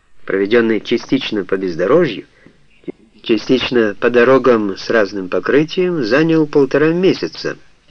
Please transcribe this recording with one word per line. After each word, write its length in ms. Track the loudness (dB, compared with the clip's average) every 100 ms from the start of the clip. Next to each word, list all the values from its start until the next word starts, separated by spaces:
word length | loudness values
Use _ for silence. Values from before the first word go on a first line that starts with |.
| _ -20 -6
проведенный 560 | -4 2 2 2 -2
частично 640 | -2 -4 -2 -4 -2 -6 -4
по 120 | -4
бездорожью, 680 | -4 -2 2 2 2 -4 -14 _ -20 _ _ _ -18 -18 _ _
частично 720 | -2 -2 0 -2 0 0 0 0
по 100 | 0
дорогам 680 | 4 4 4 4 2 0 -6
с 140 | -2
разным 400 | 0 0 -4 -4
покрытием, 720 | -4 0 0 0 -2 -2 -2
занял 440 | 0 0 2 2 2
полтора 440 | 2 2 2 0
месяца. 680 | 2 0 0 -4 -8 -10 -10 -16 _ _